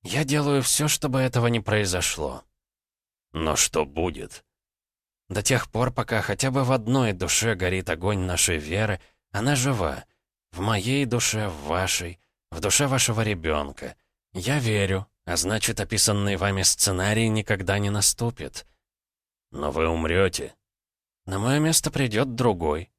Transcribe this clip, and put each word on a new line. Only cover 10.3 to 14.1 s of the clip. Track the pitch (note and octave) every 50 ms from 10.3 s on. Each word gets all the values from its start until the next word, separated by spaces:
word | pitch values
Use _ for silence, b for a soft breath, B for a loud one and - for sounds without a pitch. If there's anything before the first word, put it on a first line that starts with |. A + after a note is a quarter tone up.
| _ _ _ _
В | - F2+
моей | F#2+ A2 A2+ G2+ F#2 A#2+ C3 C#3 C#3
душе, | A#2 A#2+ A#2+ - - - A2 G#2+
в | G2 E2 D2 C#2+
вашей, | D2+ D#2+ F2+ F#2+ F2+ - - F2 F2 F2 _ _ _ _ _ _ _
в | E2 E2
душе | G#2 G2+ - - D3
вашего | C3+ C3+ B2 - - A2 A2
ребенка. | A2+ G#2+ G#2 F2 D#2 D#2+ D2+ D2+ D2 C#2 C#2 - C#2+ B1+ - _ _ _